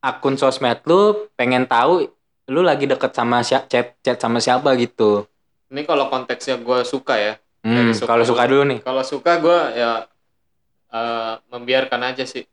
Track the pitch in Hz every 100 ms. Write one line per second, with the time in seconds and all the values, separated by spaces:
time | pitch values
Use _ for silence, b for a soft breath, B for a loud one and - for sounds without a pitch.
0 | 135 - 139 135 135 127 123 117 - 175
1 | 208 208 - _ 123 127 127 117 131 180
2 | 147 _ _ _ - 139 180 139 143 131
3 | 131 - 120 120 117 131 - 123 120 _
4 | - 123 113 117 113 127 143 127 120 -
5 | 110 104 104 _ _ _ _ 135 151 147
6 | 135 127 123 120 - 123 117 127 120 135
7 | - 117 104 107 _ _ 110 120 117 110
8 | 117 117 117 120 123 135 143 120 - 131
9 | 131 143 170 170 160 175 147 117 117 113
10 | - _ _ _ _ _ _ _ _ 113
11 | 117 117 113 113 _ 123 120 131 131 123
12 | 123 131 127 127 -